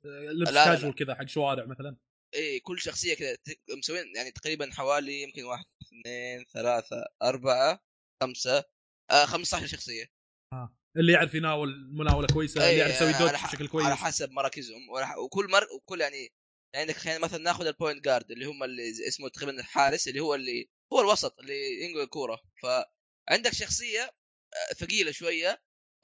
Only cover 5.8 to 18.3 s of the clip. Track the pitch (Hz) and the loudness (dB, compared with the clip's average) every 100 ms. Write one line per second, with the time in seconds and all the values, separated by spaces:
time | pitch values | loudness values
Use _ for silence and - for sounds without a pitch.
5.8 | - 117 117 123 123 123 123 113 117 120 | -20 -16 -10 -8 -8 -10 -12 -2 2 2
6.8 | - 120 - - 120 131 131 127 139 185 | 0 -8 -10 -2 0 2 2 4 4 2
7.8 | _ _ _ - 131 123 127 139 - _ | _ _ _ -6 -6 -4 0 0 0 _
8.8 | _ _ - 143 147 170 175 175 160 147 | _ _ 6 6 6 2 -2 -4 -4 -10
9.8 | 127 113 117 _ _ _ - 131 120 _ | -10 -10 -12 _ _ _ -14 -12 -12 _
10.8 | _ 160 170 170 160 156 160 151 147 139 | _ 2 6 6 4 0 0 0 -2 -6
11.8 | 135 147 151 139 139 151 151 151 165 160 | -10 -2 2 2 4 2 2 4 6 6
12.8 | 147 131 160 156 165 143 - 143 143 160 | 4 4 4 6 4 2 -4 -6 -4 2
13.8 | 151 135 170 147 139 135 135 151 120 113 | 2 2 0 -2 -4 0 -2 -2 -14 -16
14.8 | 135 127 135 - 131 190 202 196 214 - | -10 -6 -4 -4 -4 -2 4 4 4 -6
15.8 | - 180 147 139 120 _ _ _ _ 135 | -10 -2 -2 -4 -14 _ _ _ _ -6
16.8 | 156 143 165 160 165 170 165 165 165 147 | -4 -4 -4 -2 -2 -2 0 0 -2 -2
17.8 | 160 143 139 123 104 | -4 -2 0 0 0